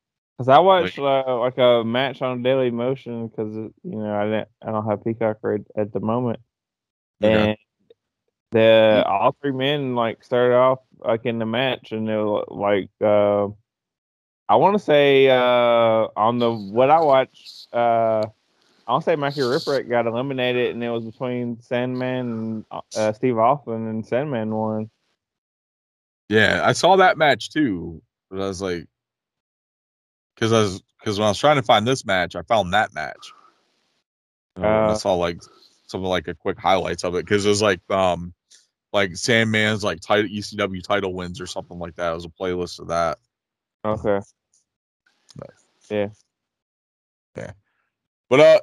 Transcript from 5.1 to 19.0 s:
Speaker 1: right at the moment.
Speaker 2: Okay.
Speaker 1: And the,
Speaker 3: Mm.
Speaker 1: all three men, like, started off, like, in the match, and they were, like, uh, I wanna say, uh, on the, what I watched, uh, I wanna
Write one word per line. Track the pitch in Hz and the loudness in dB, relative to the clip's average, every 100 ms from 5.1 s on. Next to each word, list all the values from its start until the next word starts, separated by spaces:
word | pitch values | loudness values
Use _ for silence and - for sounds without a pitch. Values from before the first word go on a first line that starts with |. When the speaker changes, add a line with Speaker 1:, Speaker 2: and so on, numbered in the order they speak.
| 113 110 107 | -4 -4 -4
Speaker 1:
right | 104 104 - - | -4 -6 -6 -8
at | 104 | -6
the | 101 | -4
moment. | 107 120 123 107 _ _ _ _ _ _ _ - | -4 -2 -4 -6 _ _ _ _ _ _ _ -2
Speaker 2:
Okay. | 107 110 107 | 2 2 2
Speaker 1:
And | 107 _ _ _ _ _ _ _ _ - | -2 _ _ _ _ _ _ _ _ -2
the, | 113 113 110 110 107 - | 4 6 6 6 4 2
Speaker 3:
Mm. | |
Speaker 1:
all | 98 123 - | 0 0 -2
three | 143 | -6
men, | 131 135 147 131 | -4 -2 -2 -4
like, | 123 113 - | -2 -2 -4
started | - 123 123 | -4 0 4
off, | 123 131 127 _ _ | 4 4 2 _ _
like, | - 113 120 | -4 -2 -2
in | 117 | -4
the | 110 | -4
match, | 117 131 120 - | -2 -2 -4 -8
and | 110 110 | -8 -4
they | 107 | -2
were, | 107 104 - | -2 -2 -4
like, | - 101 101 - - | -4 0 0 -2 -2
uh, | 104 104 104 101 101 104 _ _ _ _ _ _ _ _ - | 2 4 2 2 -2 -6 _ _ _ _ _ _ _ _ 0
I | 110 | 2
wanna | 175 208 | 4 2
say, | - 147 143 135 135 | 2 4 6 6 6
uh, | 127 123 123 120 117 117 113 107 - | 6 4 4 4 4 4 2 0 0
on | 107 120 | 0 2
the, | 117 | 0
what | 113 98 110 135 | -2 -4 2 4
I | 160 | 4
watched, | 156 131 127 _ - - - | 4 2 2 _ -20 -20 -8
uh, | 117 120 117 113 110 107 _ _ _ _ _ - | -2 2 2 2 0 -4 _ _ _ _ _ -4
I | |
wanna | 131 | -2